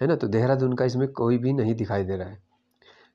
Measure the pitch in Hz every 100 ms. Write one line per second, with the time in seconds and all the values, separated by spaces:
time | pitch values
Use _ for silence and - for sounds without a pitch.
0 | 139 160 117 110 123 135 131 123 127 123
1 | 135 135 117 123 127 139 110 110 101 101
2 | 95 95 92 101 _ _ _ _ - -
3 | _